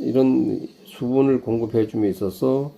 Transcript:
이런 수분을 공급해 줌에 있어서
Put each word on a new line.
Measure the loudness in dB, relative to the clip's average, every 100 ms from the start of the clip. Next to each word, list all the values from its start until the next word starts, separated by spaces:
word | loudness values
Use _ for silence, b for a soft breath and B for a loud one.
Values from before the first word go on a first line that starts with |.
이런 | -2 2 4 2 0 -4 -8 -16 -20
수분을 | -8 -2 2 2 2
공급해 | 0 -2 0 0 0
줌에 | 0 -2
있어서 | -2 -4 -2 0 0 -4